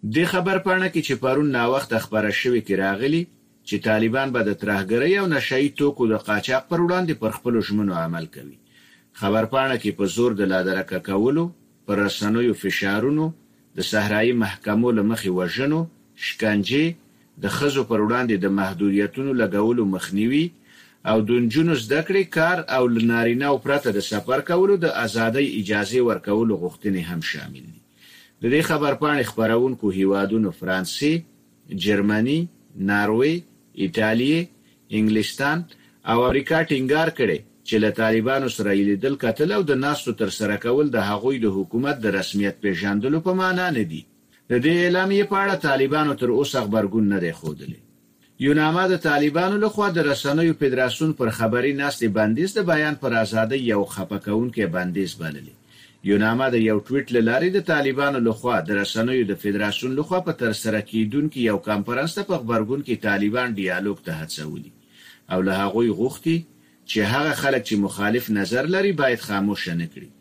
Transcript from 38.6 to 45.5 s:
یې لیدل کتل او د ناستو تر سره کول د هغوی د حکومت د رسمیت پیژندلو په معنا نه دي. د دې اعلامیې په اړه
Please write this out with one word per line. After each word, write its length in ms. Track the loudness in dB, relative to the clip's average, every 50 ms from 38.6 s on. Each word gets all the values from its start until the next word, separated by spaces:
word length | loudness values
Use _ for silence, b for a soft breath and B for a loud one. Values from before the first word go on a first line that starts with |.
| 0 0 2
یې 100 | 2 4 2
لیدل 260 | 2 0 0 -2 -2 0 -2
کتل 260 | -2 0 0 0 0 2 0
او 40 | 2
د 100 | 2 0 0 2
ناستو 260 | -2 -2 -4 -4 -6 -4 -2
تر 100 | -2 -4 -2 -2
سره 160 | -2 -2 -2 -2 0
کول 200 | 0 2 2 2 2
د 60 | 2 0 0 0
هغوی 280 | -2 -2 0 -2 -2 2
د 80 | 0 0 0 0
حکومت 380 | -4 -2 -2 -2 0 0 -2 -2 -2
د 20 | -2 0 0
رسمیت 360 | -2 -2 -2 -2 -2 -2 -2 -2 -2
پیژندلو 560 | -2 -2 0 -2 0 0 0 0 0 0 0 0 0
په 40 | 0 0
معنا 260 | 0 0 0 0 0 0 0 -2
نه 60 | -2 -4
دي. 120 | -6 -10 -12 _ _ _ _ b b b b b
د 40 | 0 2 4
دې 100 | 4 4 4 2
اعلامیې 400 | 2 2 2 2 2 2 2 2 2
په 60 | 2 0 2
اړه 120 | 0